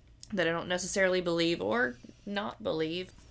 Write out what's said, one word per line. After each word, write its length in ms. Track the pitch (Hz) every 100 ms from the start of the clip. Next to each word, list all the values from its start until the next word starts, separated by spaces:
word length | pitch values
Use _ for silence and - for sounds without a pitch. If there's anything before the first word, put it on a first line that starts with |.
| - - -
That 140 | 196 165
I 20 |
don't 160 | 170 170
necessarily 540 | 180 185 202 190 185
believe 400 | 175 170 165 170
or 340 | 196 226 247 240 - - 202
not 360 | 202 208 -
believe. 500 | 143 160 160 175 185 - -